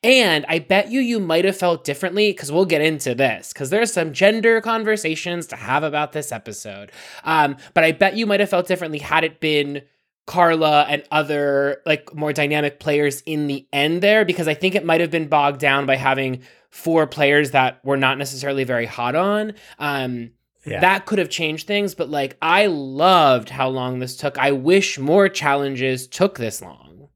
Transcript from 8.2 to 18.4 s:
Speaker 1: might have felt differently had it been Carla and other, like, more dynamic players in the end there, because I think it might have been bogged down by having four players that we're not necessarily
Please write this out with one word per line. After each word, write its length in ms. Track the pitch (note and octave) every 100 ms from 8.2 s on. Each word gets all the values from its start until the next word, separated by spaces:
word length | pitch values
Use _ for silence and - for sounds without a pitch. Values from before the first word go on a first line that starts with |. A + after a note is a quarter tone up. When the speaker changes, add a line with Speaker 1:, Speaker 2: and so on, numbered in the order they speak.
Speaker 1:
might 140 | A3+ G3+
have 120 | G3+
felt 180 | F3+ F3+
differently 320 | F3+ E3+ D3+
had 240 | C#3+ D#3
it 160 | D#3+ D#3+
been 420 | D#3+ D3+ C#3+ C#3+ C#3 _ _ _ -
Carla 580 | F3+ E3+ E3 D#3 D3 D3
and 140 | D3 -
other, 720 | D#3 D3 D3 C#3+ C#3 C#3 C#3
like, 300 | - D3+ -
more 180 | D3+ D3+
dynamic 460 | D3 D3 D3+ D3 C#3+
players 420 | D#3 D3 D3 C3+
in 260 | - D#3 D3
the 180 | C#3 _
end 280 | C#3+ D3+ E3+
there, 240 | G3+ G#3+
because 220 | F#3+ F3+ D#3+
I 80 |
think 220 | D3+ F#3+ F#3+
it 80 |
might 160 | E3+ E3
have 100 | E3+
been 160 | E3 D3+
bogged 320 | D3+ C#3+ C#3
down 280 | C#3+ C#3 C#3
by 100 | C3+
having 460 | C3+ C3+ C3 B2+ - _ _
four 360 | - E3 E3 D3+
players 440 | - C#3+ D3 C#3+
that 300 | C3+ B2+ B2
we're 120 | C3+ C#3
not 200 | C3+ C3+
necessarily 480 | C#3 C3